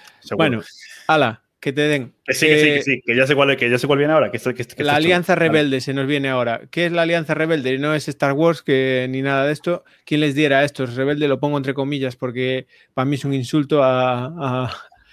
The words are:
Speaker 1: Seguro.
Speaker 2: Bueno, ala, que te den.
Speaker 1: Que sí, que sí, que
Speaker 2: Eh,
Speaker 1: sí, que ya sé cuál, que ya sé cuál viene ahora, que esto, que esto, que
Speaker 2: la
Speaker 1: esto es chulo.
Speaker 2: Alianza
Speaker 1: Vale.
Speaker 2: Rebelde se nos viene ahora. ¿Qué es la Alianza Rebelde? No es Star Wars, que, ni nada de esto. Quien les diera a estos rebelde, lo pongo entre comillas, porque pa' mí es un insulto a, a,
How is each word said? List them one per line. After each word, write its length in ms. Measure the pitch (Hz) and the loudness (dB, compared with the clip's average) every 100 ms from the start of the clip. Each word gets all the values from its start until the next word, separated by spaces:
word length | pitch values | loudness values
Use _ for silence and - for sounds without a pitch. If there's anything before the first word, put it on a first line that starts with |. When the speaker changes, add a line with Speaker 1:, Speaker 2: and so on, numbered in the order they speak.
| - _ | -20 _
Speaker 1:
Seguro. 160 | - 208 | -8 0
Speaker 2:
Bueno, 260 | 156 113 - - - - - | 0 0 -8 -18 -20 -8 0
ala, 340 | 156 123 110 _ _ | 2 2 -2 _ _
que 120 | 147 135 | -8 -2
te 80 | |
den. 320 | 147 147 113 _ - | 0 -2 -4 _ -6
Speaker 1:
Que 80 | |
sí, 140 | 170 156 | 0 4
que 120 | 151 | 4
sí, 60 | 151 | 4
que 120 | 147 | 2
Speaker 2:
Eh, 60 | |
Speaker 1:
sí, 200 | 139 131 - | 0 -4 0
que 120 | 117 | 0
ya 100 | 135 | 2
sé 80 | 139 | 4
cuál, 200 | 139 135 | 2 2
que 120 | 120 | 2
ya 100 | 123 | 0
sé 80 | 135 | 2
cuál 120 | 139 | 2
viene 160 | 147 156 | 4 2
ahora, 160 | 113 | 2
que 80 | 117 | -2
esto, 160 | 131 120 | -6 -6
que 80 | |
esto, 120 | 120 - | -8 -4
que 80 | |
Speaker 2:
la 100 | 147 | 0
Speaker 1:
esto 60 | 147 | 2
es 40 | |
chulo. 40 | 165 | 2
Speaker 2:
Alianza 260 | 180 170 170 | 2 2 2
Speaker 1:
Vale. 140 | 165 | 2
Speaker 2:
Rebelde 320 | 156 147 131 | 2 2 -2
se 100 | 135 | -4
nos 140 | 135 135 | -4 -2
viene 240 | 147 139 | -2 -2
ahora. 320 | 127 117 113 123 | -2 -2 -4 -6
¿Qué 160 | - 170 | -4 -2
es 60 | |
la 100 | 170 | 0
Alianza 320 | 165 170 151 151 | 0 0 -2 -2
Rebelde? 420 | 160 160 127 131 | 0 0 0 -2
No 160 | 147 151 | 0 -2
es 140 | - | -4
Star 240 | 139 143 | -2 0
Wars, 300 | 139 165 160 | 2 2 0
que, 440 | - 135 131 127 127 | 0 0 2 0 -2
ni 100 | 131 | -4
nada 260 | 135 139 139 | -2 0 0
de 60 | |
esto. 320 | 151 - 175 - _ - | -2 -4 -6 -8 _ -4
Quien 160 | 151 | -2
les 120 | 151 139 | 0 2
diera 260 | 151 135 | 2 4
a 40 | 143 | 2
estos 300 | - 131 120 | -2 -6 -2
rebelde, 320 | 135 147 147 | -2 0 0
lo 100 | 127 | 0
pongo 200 | 147 147 | 0 -2
entre 160 | 135 135 | -4 -4
comillas, 420 | 139 143 131 127 | -4 -4 -6 -6
porque 500 | 127 120 127 131 - _ _ - | -8 -4 -4 -4 -8 _ _ -4
pa' 100 | 131 | -2
mí 120 | 139 | -2
es 80 | 139 | -2
un 80 | 135 | -4
insulto 480 | 120 156 135 151 | -2 -2 2 4
a, 420 | 131 127 127 123 127 | 4 4 0 -2 -4
a, 480 | 170 135 127 123 - - _ _ | -6 -6 -4 -6 -8 -18 _ _